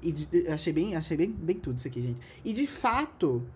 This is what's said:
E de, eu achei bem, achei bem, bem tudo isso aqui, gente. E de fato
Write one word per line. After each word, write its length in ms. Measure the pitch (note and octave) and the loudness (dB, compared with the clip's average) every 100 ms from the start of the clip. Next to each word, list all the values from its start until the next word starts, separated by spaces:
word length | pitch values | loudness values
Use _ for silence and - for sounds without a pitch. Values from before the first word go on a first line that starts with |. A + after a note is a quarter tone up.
E 120 | E3+ | -2
de, 160 | D3+ D3+ E3+ F3 | -2 2 2 4
eu 60 | |
achei 200 | D3+ E3 | 0 0
bem, 220 | D#3 G3 | 0 0
achei 220 | F3 D#3 D#3 | 0 -2 2
bem, 160 | F#3 | 2
bem 260 | G#3+ D#3 G3 | 0 -2 -2
tudo 200 | - B2+ | -2 -4
isso 100 | C3+ | -4
aqui, 120 | B2 | -4
gente. 200 | B2 A#2+ - - | -4 -4 -8 -10
E 80 | - | -4
de 160 | A3 C#4 | 0 -2
fato 760 | - B3+ A#3+ D4+ - E3 B2 B2 | 0 2 2 0 0 2 2 -2